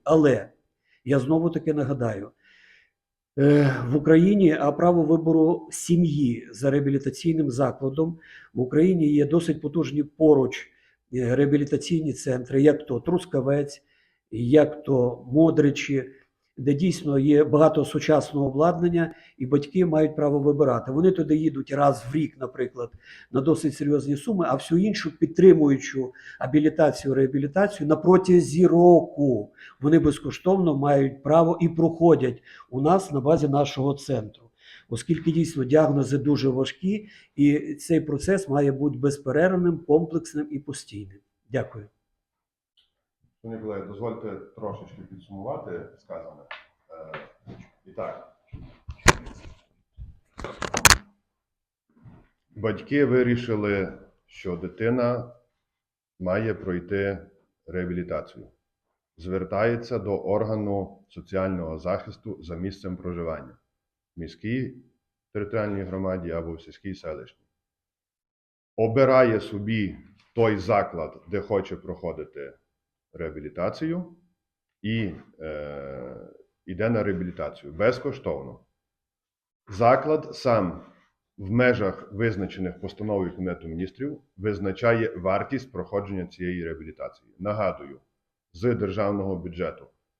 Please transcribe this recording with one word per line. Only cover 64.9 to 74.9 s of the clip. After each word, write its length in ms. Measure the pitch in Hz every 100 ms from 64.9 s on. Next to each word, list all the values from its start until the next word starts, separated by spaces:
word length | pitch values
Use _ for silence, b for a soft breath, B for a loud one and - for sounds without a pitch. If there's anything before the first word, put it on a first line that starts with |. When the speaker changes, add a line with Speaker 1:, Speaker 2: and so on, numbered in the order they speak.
| _ _ _ _
Speaker 2:
територіальній 500 | 104 101 113 104 98
громаді 480 | 90 95 95 92 85
або 220 | 82 82
в 80 | 80
сільській 340 | - - 98 92
селищній. 520 | 85 76 - _ _ _ _ _ _ _ _ _ _ _ _ _ _ -
Обирає 640 | 110 120 131 131 123 107
собі 580 | - 101 104 113 95 - - _ _ 117
той 220 | 113 101
заклад, 640 | 90 101 92 82 76 - 85
де 140 | 98
хоче 340 | - 101 92 87
проходити 800 | - 82 85 78 73 71 69 - _ _ _ _ _ 80
реабілітацію 1000 | 80 76 76 - 87 - 160 175 175 - _ _ _ _ _ _
і, 300 | 104